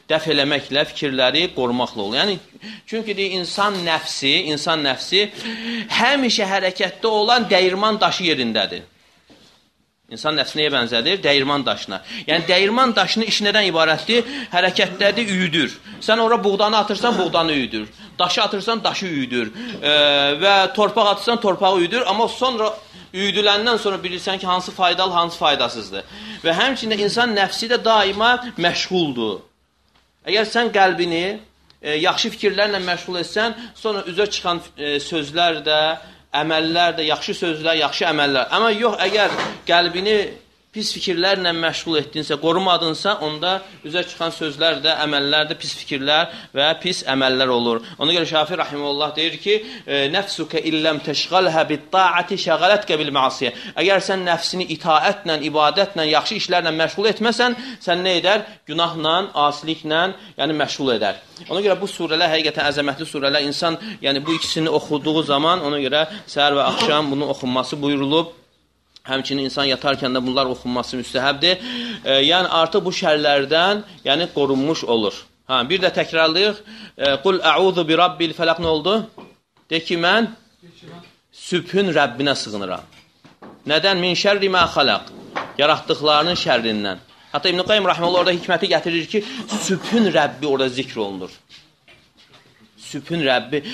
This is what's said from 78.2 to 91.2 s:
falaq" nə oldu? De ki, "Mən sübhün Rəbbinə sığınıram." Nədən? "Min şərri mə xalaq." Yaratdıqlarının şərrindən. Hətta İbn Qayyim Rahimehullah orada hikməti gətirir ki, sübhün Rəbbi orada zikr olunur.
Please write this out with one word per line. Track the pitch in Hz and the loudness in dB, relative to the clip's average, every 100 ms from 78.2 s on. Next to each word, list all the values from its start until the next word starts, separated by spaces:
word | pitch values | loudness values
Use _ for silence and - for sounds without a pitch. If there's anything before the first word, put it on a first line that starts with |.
| 165 | -4
falaq" | 156 165 165 | 0 0 0
nə | 165 | 0
oldu? | 156 165 220 - - - _ _ _ - | 0 0 -2 -4 -12 -20 _ _ _ -6
De | 160 | -6
ki, | 165 170 | -2 0
"Mən | 170 214 220 - _ _ - - 165 170 - _ _ - | 2 2 0 -6 _ _ -20 -20 -20 -20 -20 _ _ -18
sübhün | - 175 175 190 190 | -4 -4 0 0 2
Rəbbinə | 151 139 120 143 131 | 2 2 2 0 0
sığınıram." | 110 104 95 90 - - _ _ - _ - - 139 | -4 -6 -6 -8 -10 -20 _ _ -20 _ -20 -12 -2
Nədən? | 156 196 185 | 2 2 2
"Min | 180 170 | 2 2
şərri | 202 202 196 | 2 2 2
mə | 185 165 | 4 2
xalaq." | 156 131 98 - - - - - - | 4 2 2 -2 -18 -12 -10 -6 2
Yaratdıqlarının | 151 147 - 135 151 147 165 175 165 | 2 2 0 0 2 2 2 0 2
şərrindən. | 123 113 107 101 90 - - - | 2 2 -2 -4 -6 -14 -20 -8
Hətta | 147 180 | -4 0
İbn | 180 175 | 0 2
Qayyim | 160 185 | 2 2
Rahimehullah | 160 170 180 | 0 2 2
orada | 175 | 2
hikməti | 175 180 170 196 | 0 0 -2 2
gətirir | 160 175 165 151 | 0 0 -4 -2
ki, | 214 220 262 - 208 - | -4 -4 -8 -8 -6 -2
sübhün | 185 - 233 202 | -2 0 2 4
Rəbbi | 160 147 127 147 | 4 2 0 0
orada | 135 131 | 2 0
zikr | 127 127 120 | -2 -6 -4
olunur. | 101 95 | -6 -6